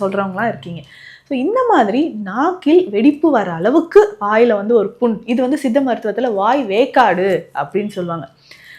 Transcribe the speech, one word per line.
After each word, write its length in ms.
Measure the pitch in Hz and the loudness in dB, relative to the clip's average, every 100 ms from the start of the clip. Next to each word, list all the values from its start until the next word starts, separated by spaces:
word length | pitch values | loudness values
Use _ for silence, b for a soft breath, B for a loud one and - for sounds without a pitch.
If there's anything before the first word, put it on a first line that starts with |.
சொல்றவங்களாம் 480 | 196 196 196 185 226 | -4 -2 -4 -4 -4
இருக்கீங்க. 320 | - - 170 B B B B _ | -6 -10 -14 B B B B _
So, 100 | 269 | -4
இந்த 260 | 277 480 494 | -2 0 2
மாதிரி 400 | 381 214 233 311 214 | 2 2 0 -2 -4
நாக்கில் 680 | 196 208 311 370 285 339 359 | -8 -4 -2 -2 2 2 2
வெடிப்பு 400 | 202 277 294 330 | 2 2 2 2
வர 220 | 262 185 | 0 -2
அளவுக்கு 640 | 165 190 302 - 403 415 - | -2 0 2 4 4 4 0
வாயில 320 | 208 214 240 | 0 2 4
வந்து 200 | 208 202 | 2 2
ஒரு 160 | 240 196 | 2 0
புண், 300 | - 240 214 | -2 -2 -2
இது 180 | - 240 | -4 -2
வந்து 160 | 254 294 | 0 -2
சித்த 220 | 277 247 | 0 0
மருத்துவத்துல 540 | 262 226 214 208 254 | 0 -2 -4 -4 -2
வாய் 300 | 202 202 277 | 0 0 0
வேக்காடு 760 | 226 196 262 277 226 180 190 170 - | 0 0 2 4 4 2 0 -2 -4
அப்படின்னு 340 | 139 147 185 208 | -10 -6 -4 -4
சொல்லுவாங்க. 400 | 196 175 165 - _ B B B | -6 -8 -8 -10 _ B B B